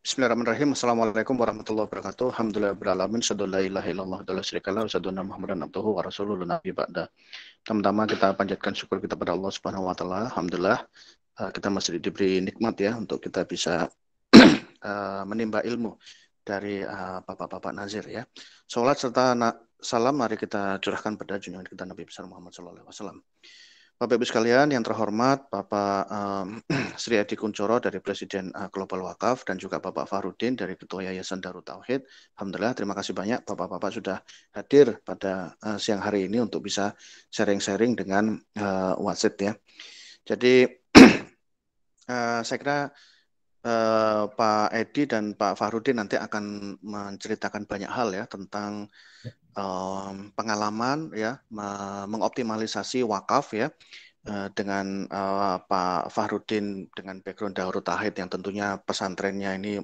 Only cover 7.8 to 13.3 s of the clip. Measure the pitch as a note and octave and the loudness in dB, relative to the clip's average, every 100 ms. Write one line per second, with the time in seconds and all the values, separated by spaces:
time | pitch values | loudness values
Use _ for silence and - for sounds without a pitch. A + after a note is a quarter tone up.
7.8 | G2+ G2+ G#2+ A2 G2 G2 G2 F#2+ - G2 | 2 2 2 2 2 2 0 -2 -4 -6
8.8 | - G2 F2+ E2+ E2+ F2 G2 - F#2+ F#2+ | -4 -4 -4 -4 -2 -2 -2 -6 -6 -4
9.8 | F#2 E2+ F2+ F#2 A#2 A2+ F2+ E2+ F#2 A#2+ | -4 -4 -4 -4 -4 -4 -4 0 2 2
10.8 | - - - - _ - G2 - G#2 G2 | -2 -18 -20 -20 _ -10 -8 -4 -2 0
11.8 | - F2 G2+ - G2 F#2+ F#2+ - A2+ F#2 | 0 -2 -4 0 2 2 0 -2 -2 0
12.8 | G2 A#2 G2+ - - | 0 -2 -4 -6 -4